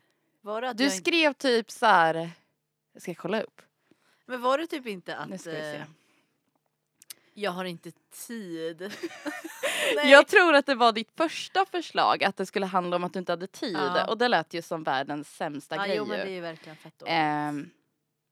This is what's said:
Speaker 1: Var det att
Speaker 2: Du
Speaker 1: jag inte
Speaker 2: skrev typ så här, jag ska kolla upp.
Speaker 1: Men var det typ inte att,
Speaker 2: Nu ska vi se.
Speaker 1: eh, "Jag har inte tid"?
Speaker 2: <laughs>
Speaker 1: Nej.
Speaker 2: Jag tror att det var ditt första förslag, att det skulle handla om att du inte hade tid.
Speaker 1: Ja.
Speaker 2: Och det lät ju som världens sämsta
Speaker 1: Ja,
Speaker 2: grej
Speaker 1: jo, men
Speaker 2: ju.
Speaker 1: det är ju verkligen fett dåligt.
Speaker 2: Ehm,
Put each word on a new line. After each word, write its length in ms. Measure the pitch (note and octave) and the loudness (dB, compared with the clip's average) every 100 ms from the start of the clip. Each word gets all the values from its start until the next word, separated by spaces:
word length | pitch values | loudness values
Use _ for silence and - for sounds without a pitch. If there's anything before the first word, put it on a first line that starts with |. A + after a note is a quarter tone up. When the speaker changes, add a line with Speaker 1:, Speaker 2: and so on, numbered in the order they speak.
| _ _ _ _ | _ _ _ _
Speaker 1:
Var 200 | G3+ G#3+ | -8 -6
det 80 | B3+ | -4
att 80 | A3 | 0
Speaker 2:
Du 60 | |
Speaker 1:
jag 100 | C#4 | 0
inte 80 | F#3+ E4+ | 0 0
Speaker 2:
skrev 240 | E4 D4+ | 2 2
typ 380 | C4 C4+ A#3 A3 | 2 2 2 0
så 140 | - A3+ | 2 4
här, 440 | F#3+ E3 D#3+ E3+ E3+ _ _ _ _ _ | 6 6 2 -4 -10 _ _ _ _ _
jag 80 | - | -14
ska 120 | - | -12
kolla 280 | E3+ E3+ G#3+ | -8 -4 -4
upp. 200 | - _ _ _ _ _ _ _ - | -6 _ _ _ _ _ _ _ -12
Speaker 1:
Men 160 | B3+ | -4
var 160 | B3 C#4 | 0 0
det 100 | E4 | 0
typ 200 | D#4+ B3+ | -8 -8
inte 280 | F#3+ F3 D3 | -10 -10 -10
att, 120 | D#3 | -10
Speaker 2:
Nu 80 | F#3 | -10
ska 120 | E3 | -10
vi 60 | D#3 | -8
se. 200 | D3+ D3 | -8 -10
Speaker 1:
eh, 80 | D3+ D#3 _ _ _ _ _ _ _ _ _ _ - - _ | -14 -20 _ _ _ _ _ _ _ _ _ _ -20 -20 _
"Jag 180 | - G3+ | -6 -4
har 140 | F3+ F#3 | -4 -6
inte 260 | E3+ E3+ - _ - - | -8 -14 -20 _ -18 -12
tid"? 640 | A#3 F#3+ E3 D#3+ E3 F#3+ G3+ - - D4 D#5 | -12 -10 -8 -8 -8 -12 -10 -12 -10 -12 -12
Speaker 2:
<laughs> 540 | E4+ - C#5 - D5 A4 | -12 -8 -6 -2 -2 2
Speaker 1:
Nej. 160 | D4 | 10
Speaker 2:
Jag 160 | C#4 D4+ | 10 10
tror 260 | G#4 F4 C#4+ | 6 6 6
att 100 | C#4+ | 4
det 100 | B3 | 2
var 160 | A#3+ | 2
ditt 200 | A3 A3 - | 2 -4 -2
första 480 | D#4+ - - F#4 G4 | -2 -2 -4 -2 -2
förslag, 580 | F4+ D#4 - A#2+ E3+ | -4 -4 0 2 2
att 140 | G3 G3 | 0 -2
det 80 | F#3+ | -4
skulle 200 | G3+ F#3+ | -4 -2
handla 300 | F#3 F3 F3 | -2 -2 -2
om 80 | |
att 100 | F3+ | -4
du 60 | F#3+ | -6
inte 120 | F3+ | -6
hade 160 | E3+ F#3 | -6 -8
tid. 300 | - C#4+ F#3+ | -8 -6 -4
Speaker 1:
Ja. 300 | F#3 F3 - | -2 0 0
Speaker 2:
Och 100 | A3 | 0
det 100 | B3 | 2
lät 260 | F#3 D#3+ | 2 0
ju 80 | E3+ | -8
som 220 | - E3 | -8 -6
världens 520 | D#3 C3+ C#3 D3 C#3+ - | -2 -2 -2 -6 -10 -8
sämsta 400 | E3+ C#3+ - D#3+ | -8 -8 -8 -4
Speaker 1:
Ja, 80 | G3 | -2
Speaker 2:
grej 100 | G#3 | -2
Speaker 1:
jo, 80 | G#3 | -4
men 120 | G3+ | -6
Speaker 2:
ju. 60 | |
Speaker 1:
det 60 | G3 | -6
är 40 | |
ju 80 | F#3 | -8
verkligen 340 | E3+ D#3+ - D#3+ | -10 -12 -16 -20
fett 240 | D#3+ - | -20 -12
dåligt. 140 | - E3 | -2 0
Speaker 2:
Ehm, 520 | D#3 D3+ D3 D3 E3+ _ _ _ _ _ _ | 2 0 -2 -6 -10 _ _ _ _ _ _